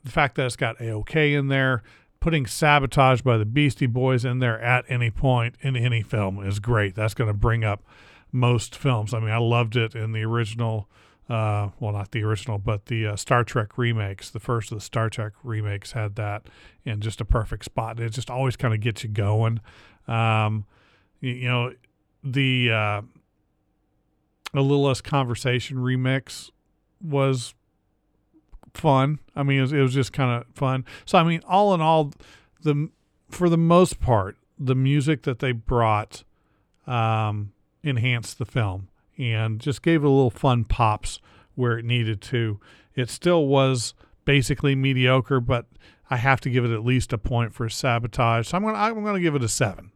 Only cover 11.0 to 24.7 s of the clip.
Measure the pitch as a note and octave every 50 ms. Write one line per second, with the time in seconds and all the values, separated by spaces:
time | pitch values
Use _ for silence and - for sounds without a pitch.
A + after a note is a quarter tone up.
11 | _ _ _ _ _ - A#2+ A2 A2 G#2+ G#2 G#2 G#2 G2+ - - A2+ G#2 G#2 G2+
12 | G2+ - - A2+ G#2 G#2+ A2 G#2 - A2 G#2+ G2 G2 A#2 G#2+ G#2 - - A#2+ A2+
13 | A2 G#2+ G#2 - - - C3 A#2+ A#2 - - B2 G#2 - - - B2 A#2 A2+ A2
14 | G2+ G2 G2 - - - - A2+ - - A#2+ A2+ G#2 - A#2 G#2 - - - A#2+
15 | A2+ A2 - - G#2+ G#2+ - _ - B2 A2 G#2+ G#2+ G#2 G2+ G2+ - - - A#2
16 | G#2+ G#2 G2+ A#2 G#2+ G#2 G2+ G#2 - - - - - - _ _ - C3 A2 G#2
17 | G#2 A2+ - - A#2 - - A#2 G#2 - - G#2 - - - B2 A2+ A2+ A2+ A#2
18 | A#2 A2+ A2 C3 - - B2 B2+ C3+ B2+ A#2 - - A#2+ A2 G#2 G#2+ A#2+ G#2+ -
19 | - A2 G2+ G#2+ G2+ G2+ G#2+ A2 A2+ A2+ A#2 A2+ - - - - - - _ _
20 | _ - A#2 A2+ A2+ A2+ A2 A2 G#2+ G#2+ A2 G#2 G2+ _ _ _ _ _ _ _
21 | _ _ _ - C3+ B2+ A#2+ B2 B2+ B2 B2 A#2+ A#2+ B2+ B2+ _ _ _ _ _
22 | _ _ _ _ - C3+ A#2+ C3+ C3+ C3 B2+ B2+ B2 A#2 A2 A2 G#2+ G#2 G#2 G#2
23 | G#2 - _ _ _ _ _ _ _ _ _ _ _ _ _ _ _ _ _ _
24 | _ _ _ _ _ _ _ _ - - - C#3 C#3 C#3